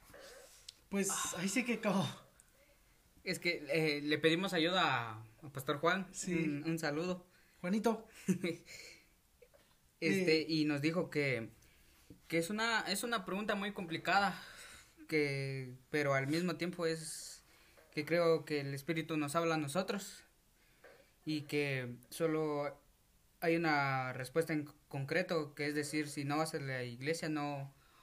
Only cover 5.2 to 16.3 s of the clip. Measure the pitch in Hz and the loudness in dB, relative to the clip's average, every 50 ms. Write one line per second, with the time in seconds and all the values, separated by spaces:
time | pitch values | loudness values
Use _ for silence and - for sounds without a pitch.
5.2 | 113 - - - - 143 - 139 - - 147 143 - 165 180 190 185 - - - | -14 -16 -18 -18 -16 -12 -10 -6 -2 -2 0 2 4 2 4 2 0 -4 -8 -8
6.2 | - 185 175 170 165 151 147 143 147 160 165 160 165 147 143 156 175 185 180 180 | -4 0 0 2 2 0 0 -2 0 0 0 0 0 0 0 0 0 -2 -2 -4
7.2 | - - _ - - _ _ - - 180 202 226 202 233 220 226 - - - - | -6 -16 _ -20 -20 _ _ -6 -2 0 2 4 4 4 2 2 -4 -12 -20 -4
8.2 | - - 185 - - 170 165 - - - - - - - - - - _ _ _ | 0 0 0 2 0 -2 -4 -4 -8 -18 -18 -18 -18 -18 -20 -20 -20 _ _ _
9.2 | _ _ _ - - - - - - _ _ _ _ _ _ - 165 160 196 190 | _ _ _ -20 -20 -20 -20 -20 -20 _ _ _ _ _ _ -2 0 2 2 4
10.2 | 180 165 156 160 147 151 165 156 151 151 147 139 143 160 165 180 156 143 - 147 | 4 4 4 4 4 2 2 2 2 2 2 2 0 0 2 0 -2 0 0 0
11.2 | 143 139 123 113 113 107 - - - - - - - - - - - - - - | 0 0 0 -2 -4 -8 -12 -18 -20 -20 -20 -20 -20 -20 -20 -20 -20 -20 -20 -20
12.2 | - - 160 165 165 - 208 214 226 233 226 214 - 160 196 196 - 233 233 220 | -8 -2 0 0 0 0 0 0 0 2 2 2 0 0 -2 -2 -2 -2 -2 -2
13.2 | 180 180 180 196 214 208 214 196 196 208 202 - 190 160 160 147 - 165 180 202 | -2 -2 -4 -2 0 0 -2 -2 -2 -4 -4 -6 -6 -4 -4 -2 2 2 4 4
14.2 | 202 185 180 - - - - - - - - - - - _ - 311 - 160 151 | 4 2 0 -4 -10 -16 -16 -18 -18 -18 -18 -20 -20 -20 _ -18 -6 0 2 2
15.2 | 147 143 139 139 135 135 135 135 131 127 127 131 - - - 151 147 139 135 135 | 2 2 0 -2 -2 -4 -4 -6 -8 -10 -12 -16 -8 -2 0 0 2 2 2 2
16.2 | 135 139 | 2 2